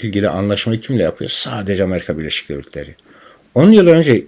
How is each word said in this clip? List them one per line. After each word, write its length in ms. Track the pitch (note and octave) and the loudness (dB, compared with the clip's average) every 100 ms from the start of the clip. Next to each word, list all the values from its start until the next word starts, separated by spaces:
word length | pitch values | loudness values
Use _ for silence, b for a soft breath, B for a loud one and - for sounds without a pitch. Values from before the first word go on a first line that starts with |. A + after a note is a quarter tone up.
ilgili 260 | A2 G2+ G2+ | -6 -4 -2
anlaşmayı 520 | E2 G2+ G2+ - A2+ | -2 -4 -4 -4 -6
kimle 220 | - B2+ | -4 -2
yapıyor? 280 | E2 - - | -2 -4 -8
Sadece 540 | - - A#2+ G2 F#2+ | -6 -6 -6 -6 -4
Amerika 340 | F#2+ F#2 - D#2 | -2 -4 -6 -8
Birleşik 300 | D#2 - - | -6 -8 -8
Devletleri. 460 | C#2+ - C#2+ C#2+ - b b b b b | -12 -12 -16 -16 -18 b b b b b
On 160 | B2 F3+ | 2 6
yıl 160 | A3 F3 | 6 6
önce 380 | E3 D3 A2+ | 4 4 0